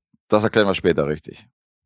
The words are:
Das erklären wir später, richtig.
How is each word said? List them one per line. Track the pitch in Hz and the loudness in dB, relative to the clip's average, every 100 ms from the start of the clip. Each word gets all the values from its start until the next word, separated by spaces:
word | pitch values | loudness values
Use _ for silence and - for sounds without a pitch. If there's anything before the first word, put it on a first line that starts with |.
| _ _ - | _ _ -2
Das | 107 | 0
erklären | 110 117 101 | 2 2 0
wir | |
später, | 92 95 80 71 | 0 0 0 -2
richtig. | 76 - - - _ _ _ | -6 -12 -20 -20 _ _ _